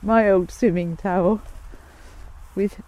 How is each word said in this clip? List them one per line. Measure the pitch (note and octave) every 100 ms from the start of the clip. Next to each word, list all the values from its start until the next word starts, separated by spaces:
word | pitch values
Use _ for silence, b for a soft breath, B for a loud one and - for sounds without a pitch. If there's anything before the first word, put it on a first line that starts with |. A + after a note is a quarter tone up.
my | G3 A3+ G#3+
old | F#3+ F3
swimming | - A#3+ F3 F3 E3
towel, | G3+ F3+ F3+ G#3+ - - - b b b b b b - -
with | - G3+ -